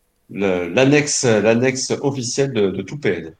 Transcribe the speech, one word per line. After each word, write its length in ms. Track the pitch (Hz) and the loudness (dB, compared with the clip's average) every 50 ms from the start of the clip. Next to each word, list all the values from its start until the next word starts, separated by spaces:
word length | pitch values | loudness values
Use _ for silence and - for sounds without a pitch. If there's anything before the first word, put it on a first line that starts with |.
| _ _ _ _ _ - | _ _ _ _ _ -12
le, 380 | - 95 101 95 92 90 87 | -6 -2 -2 0 0 0 -2
l'annexe, 560 | 85 90 123 135 139 147 147 143 147 - - - | 0 2 4 4 6 4 4 2 0 -2 0 2
l'annexe 720 | 120 110 104 98 113 117 120 127 131 127 131 - - 113 - | 2 2 4 4 4 2 4 2 0 0 -2 -4 -4 -4 -2
officielle 500 | - 143 135 131 117 120 - 143 139 135 | -2 -2 -2 -4 -6 -4 -2 -2 -2 0
de, 180 | 123 110 101 92 | 0 0 0 0
de 120 | 90 98 | 0 -4
tout 160 | 98 - - | -8 -8 -8
P 120 | 143 - 107 | -4 -2 -2
N. 240 | 87 82 80 82 - | -2 -2 -6 -12 -16